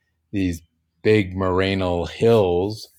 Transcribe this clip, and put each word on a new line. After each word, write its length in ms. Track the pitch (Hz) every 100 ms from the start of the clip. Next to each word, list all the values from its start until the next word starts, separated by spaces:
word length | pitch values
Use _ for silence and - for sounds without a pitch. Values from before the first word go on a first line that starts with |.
| _ _ _
these 300 | 104 92 85 _ _ _ _
big 320 | 110 110 92 95
morainal 760 | 92 90 95 98 90 87 82
hills 800 | - 117 113 90 87 101 110 -